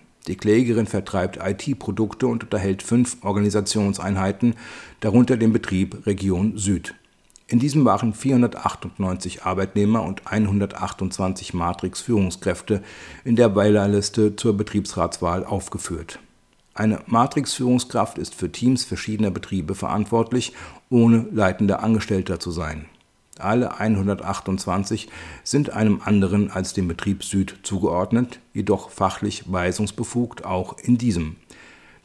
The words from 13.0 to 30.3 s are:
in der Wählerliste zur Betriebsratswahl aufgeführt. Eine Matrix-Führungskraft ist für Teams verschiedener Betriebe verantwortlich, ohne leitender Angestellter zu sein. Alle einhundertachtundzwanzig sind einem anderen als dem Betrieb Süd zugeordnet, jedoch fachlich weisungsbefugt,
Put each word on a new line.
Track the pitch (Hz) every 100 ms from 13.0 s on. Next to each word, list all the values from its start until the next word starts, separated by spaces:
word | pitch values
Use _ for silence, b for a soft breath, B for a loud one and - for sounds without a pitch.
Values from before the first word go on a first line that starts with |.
| B B
in | - 117
der | 117
Wählerliste | 101 104 104 101 101 101 - 107
zur | 101 117 101
Betriebsratswahl | 107 104 95 - 85 - 87 90
aufgeführt. | - 101 - 101 - 82 80 - - _ _ _ _
Eine | - 110 101 -
Matrix-Führungskraft | 113 135 - 135 - 123 123 - 120 107 -
ist | -
für | - 85
Teams | - 123 127
verschiedener | - 92 - 107 107
Betriebe | 87 - 95 80
verantwortlich, | 95 - 101 104 113 117 127 - B B B _
ohne | 123 117 113 110
leitender | 107 95 92 101 98
Angestellter | 110 110 - 98 87 87
zu | -
sein. | 85 78 78 73 _ _ _ _ -
Alle | 95 117 123 -
einhundertachtundzwanzig | 110 104 98 95 - 98 - 95 - 90 98 110 - B B B
sind | - 143 147
einem | - 110 101
anderen | - 104 98 104 101
als | 95 92
dem | - 90
Betrieb | 82 101 98
Süd | - 98 92 -
zugeordnet, | - 98 95 87 95 117 123 - _
jedoch | - 101 98 -
fachlich | - 95 - 104 - -
weisungsbefugt, | 92 90 90 104 - 117 120 123